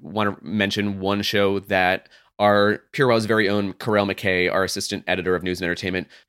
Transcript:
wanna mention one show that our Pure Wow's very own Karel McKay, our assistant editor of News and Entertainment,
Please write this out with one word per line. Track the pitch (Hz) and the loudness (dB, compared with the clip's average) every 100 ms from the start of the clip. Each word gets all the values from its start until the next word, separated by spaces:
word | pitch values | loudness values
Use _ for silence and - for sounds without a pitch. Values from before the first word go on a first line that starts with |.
wanna | - 98 104 95 | -8 -2 -2 -2
mention | - 104 101 104 101 98 | -6 -2 0 0 -4 -2
one | 95 101 | -2 -2
show | 101 104 98 98 | 0 2 2 0
that | 95 98 90 92 - - _ - | -2 0 2 0 -4 -20 _ 0
our | 104 104 104 104 _ | 4 4 4 0 _
Pure | - 131 | -2 2
Wow's | 113 | 2
very | 110 110 101 | 2 2 2
own | 104 101 | 2 -2
Karel | - - 104 101 | -4 -2 0 2
McKay, | 95 101 92 90 | 0 0 0 0
our | - | 0
assistant | 92 - - 101 - | -2 -4 -6 -6 -4
editor | 92 90 | -2 0
of | 90 | -2
News | 92 90 | -2 -4
and | |
Entertainment, | 87 87 95 92 - - | -4 -4 -4 -4 -8 -14